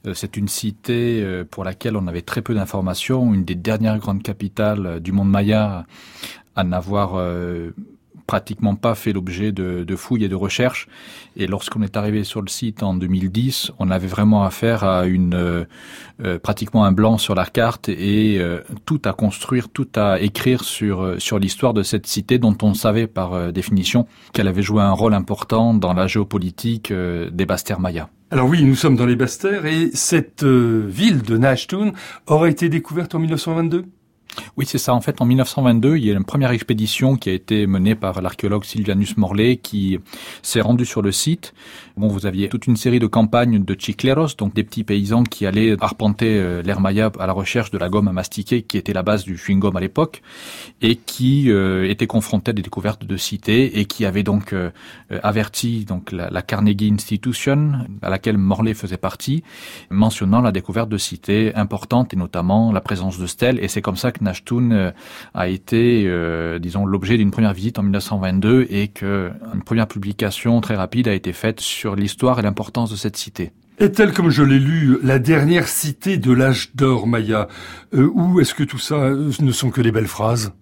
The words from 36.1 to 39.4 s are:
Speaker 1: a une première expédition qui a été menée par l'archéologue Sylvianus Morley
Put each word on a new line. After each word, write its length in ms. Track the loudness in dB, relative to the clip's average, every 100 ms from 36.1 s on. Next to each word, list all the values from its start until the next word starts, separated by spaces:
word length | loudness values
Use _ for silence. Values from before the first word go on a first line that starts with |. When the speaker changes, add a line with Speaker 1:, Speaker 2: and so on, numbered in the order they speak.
Speaker 1:
a 20 |
une 120 | 0 0
première 260 | 0 0
expédition 640 | 0 0 -2 0 0 2 2
qui 140 | 0
a 20 |
été 360 | -4 0 2 2
menée 280 | 4 2 2
par 260 | -2 -4
l'archéologue 440 | -6 -4 -2 -2 -4
Sylvianus 500 | -4 0 0 0 0
Morley 400 | 0 4